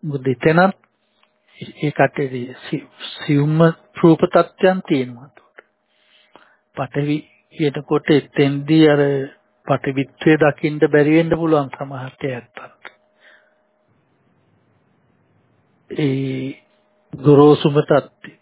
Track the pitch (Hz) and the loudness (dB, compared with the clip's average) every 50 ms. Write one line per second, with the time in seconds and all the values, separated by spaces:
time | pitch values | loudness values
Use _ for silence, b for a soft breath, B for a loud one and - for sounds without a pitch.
0 | - 160 139 139 127 135 127 - - 156 160 170 180 196 196 _ _ _ _ _ | -10 -8 -8 -6 -4 -4 -4 0 0 2 2 4 2 2 0 _ _ _ _ _
1 | _ _ _ _ _ _ _ _ _ _ _ - - - - - - 151 139 - | _ _ _ _ _ _ _ _ _ _ _ -20 -20 -20 -14 -8 -8 -8 0 0
2 | 143 131 _ - 147 131 127 127 120 131 - - - - - 143 - - _ _ | 0 0 _ -4 -8 -6 -6 -10 -12 -12 -16 -20 -12 -10 -10 -10 -10 -14 _ _
3 | - - - - - - 147 143 143 151 156 156 165 165 165 _ _ _ _ - | -18 -18 -16 -16 -4 0 0 0 2 0 2 4 2 2 2 _ _ _ _ 2
4 | - 170 160 151 - 175 - 180 170 - _ _ - 185 185 190 - - 165 135 | 4 4 4 4 2 0 2 0 0 0 _ _ 0 0 0 0 -4 -4 -4 -4
5 | 127 123 123 120 131 147 _ _ _ _ _ - _ _ _ _ _ _ b b | -4 -6 -10 -18 -20 -20 _ _ _ _ _ -20 _ _ _ _ _ _ b b
6 | b b b b b b b b b b b b b b _ - 135 131 - 147 | b b b b b b b b b b b b b b _ -10 -10 -6 -6 -6
7 | 143 147 147 151 - _ _ _ _ _ _ - 160 143 135 151 143 - 156 147 | -4 -2 -4 -6 -6 _ _ _ _ _ _ -4 -4 -4 -4 -4 -6 -4 -4 -4
8 | - - 156 139 131 - _ - 143 139 139 143 143 143 160 160 160 151 147 143 | 0 2 2 2 2 -2 _ -2 0 0 0 -4 -2 0 2 4 6 4 4 4
9 | 143 139 139 139 135 139 - _ _ _ _ _ _ - 143 123 - 143 135 135 | 2 0 -2 -4 -6 -8 -14 _ _ _ _ _ _ -4 -4 -4 -2 -6 -4 -4
10 | 135 - _ _ - 165 156 151 160 151 139 - - 156 151 151 156 151 147 151 | -6 -8 _ _ 2 2 2 4 4 0 0 -2 -6 -6 -2 0 -2 2 2 2
11 | 147 147 156 160 165 165 165 160 170 160 156 147 143 131 - - 143 139 139 135 | 2 4 2 2 2 0 -2 -2 0 0 0 0 -2 -4 -10 -14 -14 -12 -12 -14
12 | 131 131 - _ - 139 127 120 117 _ _ - - - _ _ _ - _ _ | -14 -14 -14 _ -10 -10 -10 -10 -14 _ _ -20 -20 -20 _ _ _ -20 _ _
13 | _ _ _ b b b b b b b b b b b _ _ _ _ _ _ | _ _ _ b b b b b b b b b b b _ _ _ _ _ _
14 | _ _ _ _ _ _ _ _ _ _ _ _ _ _ _ _ _ _ _ _ | _ _ _ _ _ _ _ _ _ _ _ _ _ _ _ _ _ _ _ _
15 | _ _ _ _ _ _ _ _ _ _ _ _ _ _ _ _ _ _ - - | _ _ _ _ _ _ _ _ _ _ _ _ _ _ _ _ _ _ -8 -6
16 | 156 139 135 135 135 135 131 131 131 135 139 _ _ _ _ _ _ _ _ _ | -4 -4 -4 -4 -6 -8 -8 -8 -10 -12 -14 _ _ _ _ _ _ _ _ _
17 | _ _ - 147 131 147 147 139 147 147 147 - - 160 143 147 143 - 160 139 | _ _ -20 -4 2 4 6 6 8 6 6 4 2 0 0 0 0 0 0 0
18 | - - _ _ _ - - _ | 0 -4 _ _ _ -20 -20 _